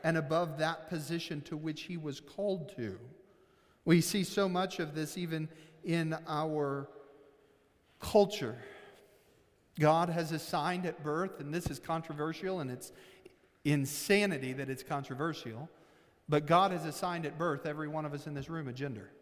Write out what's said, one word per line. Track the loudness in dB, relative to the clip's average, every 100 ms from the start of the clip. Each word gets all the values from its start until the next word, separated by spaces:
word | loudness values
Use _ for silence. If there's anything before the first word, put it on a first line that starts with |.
and | 2 2
above | 2 2 2 0
that | 0 -2 -4
position | -6 -2 -4 -4 -6
to | -6 -6
which | -4 -6
he | -6 -6
was | -6 -8
called | -12 -4 -2 -2 -4 -6
to. | -6 -6 -12 -20 -20 _ _ _ _ _
We | 6 6
see | 6 0
so | 0 2 2
much | 2 0 -2
of | -4
this | -2 -4 -4
even | -4 -2 -4 -8 -20 -10
in | 0 0 2 -2 -2
our | 0 2 2 0 0 -6 -14 -20 -20 -20 -20 _ _ _ _ _ _
culture. | 4 6 6 2 -4 -6 -14 -16 -20 -20 -20 -20 _ _ _ _ _ 4
God | 6 6 4
has | 0 -2
assigned | -4 -2 -2 0 0 -2
at | -4
birth, | -2 0 -2 -6
and | -4
this | -2 -2
is | -6
controversial, | -4 -4 -4 -4 -4 -2 -4 -2
and | -4
it's | -6 -12 -18 -20 -20 -20 _ _ _
insanity | 4 4 4 -2 4 6 6 2 -2
that | -4 -4
it's | -6
controversial, | -4 -4 -4 -2 -2 -2 -8 -10 -12 -16 -20 -20 _ _ 0
but | 2 6
God | 6 6
has | 2
assigned | -4 -4 -2 -2 -4
at | 0
birth | 0 0 -2
every | -4 -4
one | -4
of | -4
us | -6 -6
in |
this | -6 -6
room | -6 -6
a |
gender. | -4 -4 -6 -12 -20